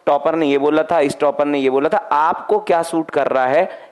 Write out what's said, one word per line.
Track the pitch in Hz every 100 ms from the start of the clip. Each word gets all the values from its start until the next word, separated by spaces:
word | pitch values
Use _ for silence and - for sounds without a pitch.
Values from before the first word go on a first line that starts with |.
| -
टॉपर | 143 160
ने | 160 151
ये | 139
बोला | 143 156
था, | 156 170
इस | 147 143
टॉपर | 147 139
ने | 143 143
ये | 135
बोला | 135 147
था। | 208
आपको | - 147 160 180 - 208
क्या | - 175
सूट | 165 165 156
कर | 147 135
रहा | 131 127
है, | 147 190 - -